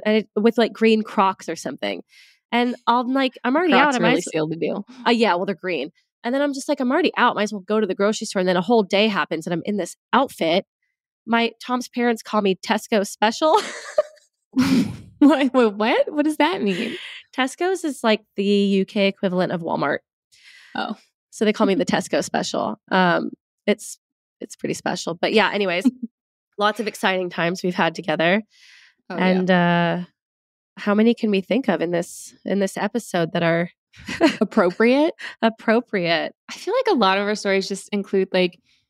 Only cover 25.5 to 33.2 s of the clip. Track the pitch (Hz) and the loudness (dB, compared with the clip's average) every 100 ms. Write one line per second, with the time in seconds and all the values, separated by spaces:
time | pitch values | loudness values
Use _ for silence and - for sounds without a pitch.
25.5 | 208 196 175 262 - - _ _ _ _ | 0 -2 0 -2 -2 -8 _ _ _ _
26.5 | - 208 214 208 - 202 185 180 180 170 | -2 -2 0 -6 -2 0 0 -2 -2 -2
27.5 | 185 185 180 165 165 160 156 165 208 214 | -2 -2 0 0 -2 -4 0 2 0 -2
28.5 | _ - - _ _ - 175 185 185 185 | _ -20 -20 _ _ -10 -2 0 2 2
29.5 | 180 175 170 170 170 180 _ _ _ _ | 2 4 2 0 -2 -8 _ _ _ _
30.5 | _ _ - 208 202 226 233 220 196 - | _ _ -6 0 2 4 2 0 0 0
31.5 | 214 269 160 165 175 175 - - - - | -2 0 0 0 -2 -4 -10 -20 -12 -4
32.5 | 196 196 - 202 240 - 175 | -2 -2 -4 -6 -6 -4 -2